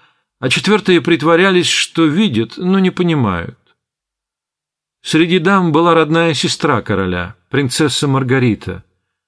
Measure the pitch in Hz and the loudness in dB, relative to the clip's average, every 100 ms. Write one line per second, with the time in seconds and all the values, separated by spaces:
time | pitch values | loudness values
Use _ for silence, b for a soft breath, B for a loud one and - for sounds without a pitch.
0 | b b b - 135 - 185 208 - 170 | b b b -8 -4 -2 0 0 2 2
1 | 170 156 156 165 196 180 143 - - 165 | 2 0 2 4 4 2 0 -2 -4 0
2 | 156 165 214 113 113 - 180 196 185 180 | 0 2 0 0 -4 -4 0 2 0 0
3 | 175 151 107 87 87 - _ _ _ _ | 0 0 0 -2 -8 -14 _ _ _ _
4 | _ _ _ _ _ _ _ _ _ _ | _ _ _ _ _ _ _ _ _ _
5 | - 156 170 180 175 196 175 151 170 165 | -2 0 2 2 2 2 2 2 2 2
6 | 151 165 165 135 160 - 156 113 107 98 | 2 2 0 0 -4 -2 -2 -2 -2 -4
7 | 95 90 90 - - 139 131 - 151 - | -2 -4 -8 -14 -6 -4 -2 0 -2 0
8 | 147 135 131 131 123 104 95 90 - _ | -2 0 0 0 0 -2 -6 -14 -16 _
9 | _ _ | _ _